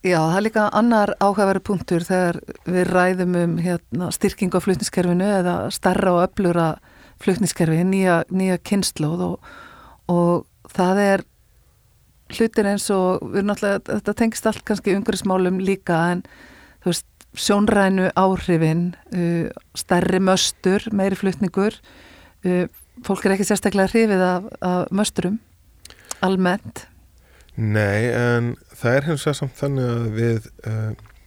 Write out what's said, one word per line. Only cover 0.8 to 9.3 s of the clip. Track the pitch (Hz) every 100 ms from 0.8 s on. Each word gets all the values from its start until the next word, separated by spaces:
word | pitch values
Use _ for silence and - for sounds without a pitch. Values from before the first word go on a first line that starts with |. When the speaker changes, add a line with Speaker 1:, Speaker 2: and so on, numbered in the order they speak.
| 233 226 208 -
Speaker 1:
áhugaverður | 196 196 196 196
punktur | - 190 - 175
þegar | 170 185 180 175 - - -
við | 180 180
ræðum | 180 180 185 180 180
um, | 170 165
hérna, | 175 175 _ - 180
styrkingu | - 196 - 180 180
á |
flutningskerfinu | 202 180 - - 175 175 196
eða | 202 180 175 110
stærra | - 190 185 202 175
og |
öflugra | 185 - 185 175 160 - _ - - -
flutningskerfi, | - 180 180 - 165 160 180
nýja, | 190 190 170 -
nýja | 185 190 180
kynslóð | - 202 - - 151 170
og, | 180